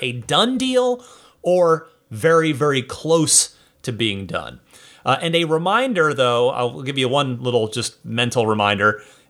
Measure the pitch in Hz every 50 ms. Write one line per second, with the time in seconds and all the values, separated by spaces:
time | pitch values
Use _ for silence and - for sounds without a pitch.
0 | 139 123 127 120 110 - 143 170 214 247 262 240 262 262 254 247 247 247 247 247
1 | - - - - - - _ _ - 175 180 180 175 165 160 156 - - _ _
2 | _ - 113 107 131 160 165 165 160 160 147 123 151 147 139 131 127 - - -
3 | - 156 160 165 156 - - - - - - _ _ _ _ _ - - 110 104
4 | 117 107 98 98 98 82 85 85 73 58 62 - _ _ - - - - - -
5 | - - - - 170 165 165 170 170 156 160 160 170 185 208 233 269 269 220 175
6 | 156 151 139 135 127 123 120 120 120 127 135 120 123 120 127 151 131 135 139 135
7 | 127 117 131 143 143 131 123 120 127 123 120 113 110 107 - 117 - - - _
8 | - 113 113 120 120 120 - 127 110 110 107 107 101 101 104 98 104 107 107 -
9 | - - - _ _